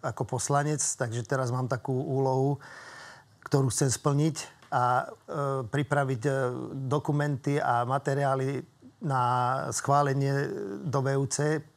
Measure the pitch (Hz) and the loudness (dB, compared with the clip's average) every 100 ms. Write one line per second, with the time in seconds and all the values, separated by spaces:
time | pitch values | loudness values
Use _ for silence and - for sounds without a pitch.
0 | 135 113 127 127 - 143 147 151 - - | -6 -4 -4 -4 0 2 2 0 -2 -2
1 | 120 117 117 135 127 123 127 127 - 127 | -4 -4 -2 -2 0 -2 -2 -2 -2 -4
2 | 151 135 135 131 135 143 - - - - | -2 0 2 2 2 0 -6 -18 -18 -18
3 | - - - _ - 143 135 - 139 117 | -18 -20 -20 _ 0 4 4 4 2 2
4 | 151 143 156 151 - - - 139 123 123 | 2 4 2 0 -10 -16 -4 0 4 2
5 | - - - 165 139 135 120 143 143 147 | 0 -10 -8 -4 -2 -2 -2 -2 0 2
6 | 135 131 143 135 127 127 120 135 131 147 | 2 0 0 2 0 -2 -6 -6 -2 -2
7 | 147 147 147 143 - 143 131 120 120 139 | 0 0 0 0 0 0 2 0 2 0
8 | 139 139 139 135 131 139 - _ - - | 0 0 2 0 0 -4 -8 _ -20 -8
9 | 175 135 123 127 123 131 - - - 143 | -2 2 2 2 2 0 -2 -4 2 4
10 | 143 135 139 139 139 - 202 202 196 139 | 4 2 2 0 -2 -4 -6 -6 -4 0
11 | 135 139 135 - 147 156 151 | 0 0 0 0 0 0 -4